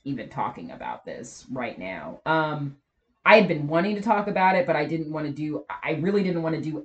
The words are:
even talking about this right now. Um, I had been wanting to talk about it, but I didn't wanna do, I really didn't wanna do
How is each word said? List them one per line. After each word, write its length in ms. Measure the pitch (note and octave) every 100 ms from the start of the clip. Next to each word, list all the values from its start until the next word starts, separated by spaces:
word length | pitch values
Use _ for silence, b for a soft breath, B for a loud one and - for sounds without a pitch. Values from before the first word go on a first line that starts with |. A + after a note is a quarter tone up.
even 260 | C3+ B2+ G#2+
talking 420 | - G#2 G#2+ E2+
about 340 | C2 B1 A#1+ -
this 400 | D2 B2 - -
right 260 | B2+ A#2 -
now. 440 | F#2 F2+ D2+ - -
Um, 520 | D#3+ D#3 D3 C#3+ - _ _ _ _
I 120 | F3 G#3+
had 120 | F#3
been 200 | D3+ D3
wanting 260 | E3 F#3+ G#3
to 40 |
talk 240 | G#3 G#3 G#3
about 280 | G3 F#3 F#3
it, 100 | E3+
but 100 | D#3
I 80 | D3+
didn't 260 | E3 D3+
wanna 180 | D#3 D3+
do, 320 | C#3+ D3+ D3 - -
I 80 | C3 D#3
really 220 | E3+ G3+
didn't 180 | F#3 E3+
wanna 180 | D#3+ D#3
do 240 | D3 D3+